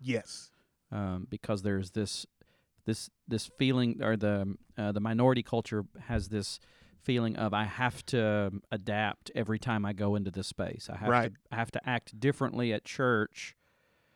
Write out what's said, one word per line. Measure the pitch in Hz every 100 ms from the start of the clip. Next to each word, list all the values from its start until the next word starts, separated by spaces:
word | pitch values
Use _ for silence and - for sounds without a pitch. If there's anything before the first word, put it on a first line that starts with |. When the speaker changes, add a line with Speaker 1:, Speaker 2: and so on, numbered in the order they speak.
Speaker 1:
Yes. | 127 117 - - - _ _ _ -
Speaker 2:
Um, | 107 98 92 95
because | - - 104
there's | 101 98 92
this, | - 101 - - _ _ _ _ _
this, | - 110 - _ -
this | 113 - -
feeling, | 131 127 120 117
or | 107 110
the, | 104 101 98 95 - -
uh, | 104
the | 104
minority | 107 113 127 127
culture | 113 117 - 107 95 - -
has | 117 95
this | 107 98 - - - - -
feeling | - 123 113 -
of, | 107
"I | 104
have | 107 95 123 - -
to | 127 110 104 101 98 -
adapt | 113 95 104 107 - -
every | - 107 110
time | - 110
I | 101
go | 98 101
into | 104 98
this | 90 92
space. | - 87 85 -
I | 98
have | 104
Speaker 1:
Right. | 120 117
Speaker 2:
to, | 101 -
I | 113
have | 117
to | - -
act | 120 - 107
differently | 127 - 151 - 120
at | 107
church, | - - 127 113 107 - - - _ _ _ _ _